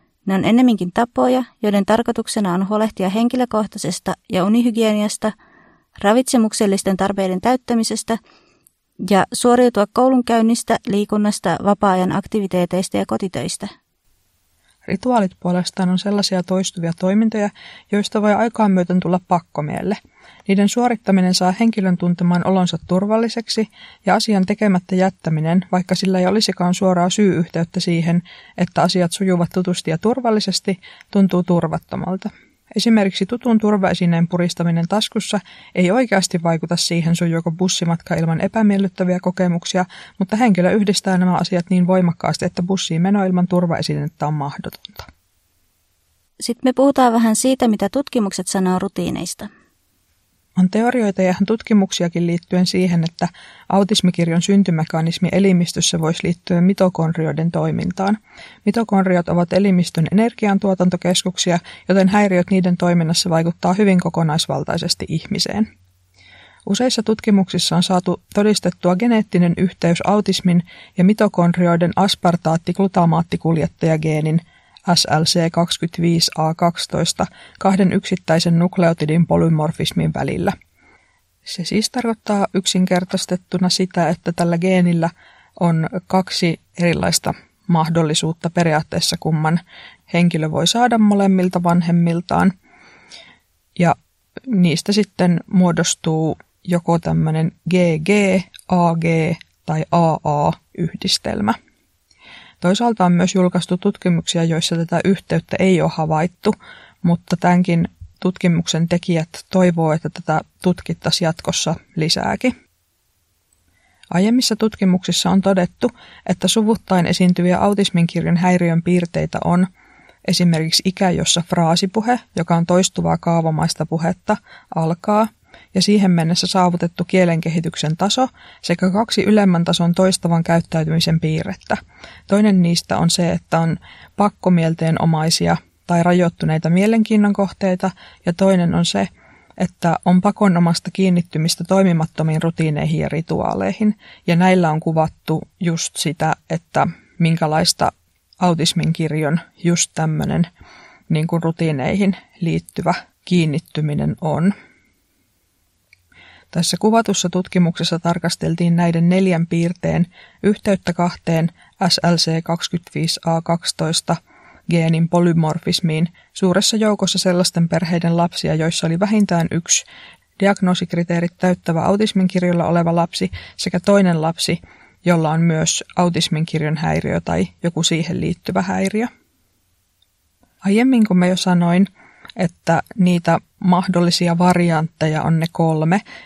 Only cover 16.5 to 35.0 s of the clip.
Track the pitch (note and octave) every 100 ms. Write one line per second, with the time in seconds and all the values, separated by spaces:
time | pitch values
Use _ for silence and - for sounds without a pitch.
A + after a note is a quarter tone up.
16.5 | F#3 F#3+ - E3 E3 F#3 G#3 A3+ A3 G#3
17.5 | - - - - G3+ G#3 A3 G#3 G3+ A#3
18.5 | - G#3 F#3 F3 F3+ F3 F3+ - F3 -
19.5 | - D3 - F3+ G#3 _ _ - - -
20.5 | G3 G3+ B3 A#3+ A3+ - F#3+ F#3 F#3 F3+
21.5 | F#3 A#3 A3 F#3+ F3+ F3 F3 F3 F3 F3
22.5 | F#3+ F3+ D#3+ - F3+ G3+ A3 A#3 A#3 A3
23.5 | - G#3+ - - - F#3+ G3+ A3 G3+ F#3
24.5 | G#3 G#3+ F#3 - F#3 F#3+ - D#3+ D#3 D#3+
25.5 | F3+ - F3+ F3 F3+ F#3+ F#3 F3+ G#3 G#3+
26.5 | - F3+ F3+ F#3+ F3+ F3+ F#3 G3+ D#3+ E3+
27.5 | E3 E3+ F3+ F3+ E3+ E3 F3 - - -
28.5 | - F3+ - F3 F#3 E3+ - F#3+ F3 E3+
29.5 | F#3 F3+ F3+ - D#3+ G#3+ B3+ A#3+ G#3+ G3+
30.5 | F3+ - F3+ - - _ G3+ F#3+ F3+ F3+
31.5 | F3 D#3+ D#3+ - F#3 F3 F#3+ G3+ - _
32.5 | _ _ A3 A#3 A3 F#3+ - F#3+ A#3+ B3
33.5 | A3 G#3 G#3 F#3 E3+ F3 E3+ E3+ F3 F3
34.5 | - E3+ E3+ E3+ G#3+